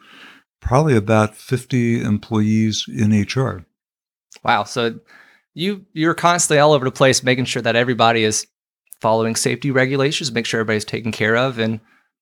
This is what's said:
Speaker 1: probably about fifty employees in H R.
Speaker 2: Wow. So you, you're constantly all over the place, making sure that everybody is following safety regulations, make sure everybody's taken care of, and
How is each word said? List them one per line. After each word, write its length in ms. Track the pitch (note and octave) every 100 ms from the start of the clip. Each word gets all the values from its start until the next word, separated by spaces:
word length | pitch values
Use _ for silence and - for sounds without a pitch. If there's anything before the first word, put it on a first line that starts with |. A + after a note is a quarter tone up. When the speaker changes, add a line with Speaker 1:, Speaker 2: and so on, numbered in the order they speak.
| - - - - _ _
Speaker 1:
probably 340 | - B2+ D#3
about 400 | A#2 G2 A2 G#2+
fifty 680 | - - B2+ - B2+ A#2 A#2
employees 840 | A#2 G#2 - A2 G#2+ A2 A2 G#2 -
in 280 | C3+ G#2+
H 200 | G#2+ G2+ B2+
R. 260 | B2+ F#2+ - _ _ _ _ _ _ -
Speaker 2:
Wow. 200 | A#2 A2+
So 360 | G#2 B2+ A#2 A2 _ - - _ _
you, 320 | D3+ F#3 G3+ -
you're 180 | D#3 D#3+
constantly 460 | D#3+ E3+ F3 - D3+
all 160 | D3
over 100 | D3
the 60 | B2+
place, 320 | - C#3 B2
making 240 | B2+ B2+ B2
sure 160 | B2+
that 140 | A#2 A#2
everybody 480 | B2 A2+ A#2 A#2
is 220 | A2 G#2+ - _ _ _ _ -
following 360 | A2+ A2 A2+ A2+
safety 340 | B2+ B2 C#3+
regulations, 600 | C3 C3 C3+ C3+ D#3 D3
make 140 | A#2
sure 160 | A2+ A#2
everybody's 240 | A2 G#2+
taken 280 | - A2+ A2+
care 220 | G#2 G#2+
of, 240 | A#2 C3+ A#2
and 220 | A2 A2 - _ _ _